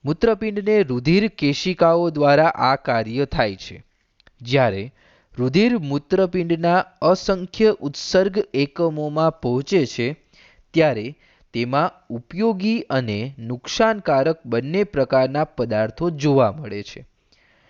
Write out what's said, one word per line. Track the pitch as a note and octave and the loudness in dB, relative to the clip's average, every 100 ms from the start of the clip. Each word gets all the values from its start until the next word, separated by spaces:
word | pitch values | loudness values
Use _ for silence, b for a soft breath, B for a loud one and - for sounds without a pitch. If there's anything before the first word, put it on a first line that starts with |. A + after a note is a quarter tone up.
મૂત્રપિંડને | C3+ D#3+ A3+ G#3 A3 G#3 G3+ G#3+ | -4 0 0 0 -2 -4 0 2
રુધિર | D#3 B2 B2 F#3 G#3+ | 2 0 2 2 2
કેશિકાઓ | - D3 C#3 F#3 F3 E3 E3+ E3+ | 0 -2 0 -4 2 2 4 0
દ્વારા | D3+ C#3+ C#3+ D#3+ | 2 4 4 4
આ | - B2 C3+ | 2 0 0
કાર્ય | - A#2 A2 A#2+ | -2 -2 -2 -4
થાય | C#3 - A2+ F#2+ | -2 0 -2 -4
છે. | - - _ _ _ _ _ _ | -16 -20 _ _ _ _ _ _
જ્યારે | A#2+ C3+ B2 F#2+ A#2+ b b b b - | -2 2 2 0 -8 b b b b -4
રુધિર | B2+ D3+ A#3 A#3+ | 0 2 2 2
મૂત્રપિંડના | C#3+ C#3+ _ F#3 F#3+ F3+ E3+ E3 E3+ F3+ - _ | -2 -6 _ 0 0 0 -2 0 2 0 0 _
અસંખ્ય | D#3 F#3 - F#3+ F3+ - A3 - | 0 0 0 -4 -4 0 2 2
ઉત્સર્ગ | - - - F#3 G3 G3 - | -6 -8 0 2 2 -2 -2
એકમોમાં | C3+ C#3+ - E3 D#3 D3+ D3+ D#3+ D#3 | -2 -2 0 -2 -2 -4 0 0 0
પહોંચે | B2+ B2 C#3 G3 B2+ | -2 -2 0 0 0
છે, | - A#2 D#3 b b b b _ | -2 -4 -6 b b b b _
ત્યારે | E3 D#3 A2+ A2+ D3 b b b | 2 2 0 -8 -14 b b b
તેમાં | A2+ A#2+ C3+ E3+ - _ | -4 0 0 0 -4 _
ઉપયોગી | A#2+ - E3+ A3+ F#3+ G3+ A3+ | -12 -10 -2 -2 0 -2 -2
અને | - C3+ A#2+ G#2 B2 C3+ | -2 -2 -2 -4 -6 -10
નુકસાનકારક | A2+ B2 - - A3+ G#3+ F3+ C3+ C#3+ D#3+ A#2+ | -10 -10 -8 0 2 2 0 2 2 -2 -2
બંને | A#2 C3 F3+ | -4 -2 -2
પ્રકારના | G3+ C#3+ B2+ C3+ C3 C#3+ | -2 -2 2 2 2 -2
પદાર્થો | D#3 - A#2 G#2+ A2 - F3 | -4 -4 -2 0 -2 -2 -6
જોવા | D3+ D3 C#3 A2+ | -2 2 4 2
મળે | D#3 B2 G2+ | 0 -10 -10
છે. | G2+ - - _ b b b b | -12 -18 -20 _ b b b b